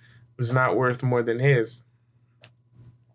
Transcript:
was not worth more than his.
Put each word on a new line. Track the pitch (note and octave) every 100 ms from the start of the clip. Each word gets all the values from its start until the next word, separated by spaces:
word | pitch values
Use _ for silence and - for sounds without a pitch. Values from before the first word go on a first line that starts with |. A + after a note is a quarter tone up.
| _ - _ -
was | A#2
not | B2+ B2+ G#2
worth | B2+ A#2+
more | B2+ B2
than | A#2 A#2
his. | C#3 B2 A2 - _ _ _ _ _ _ - _ _ _ - _ _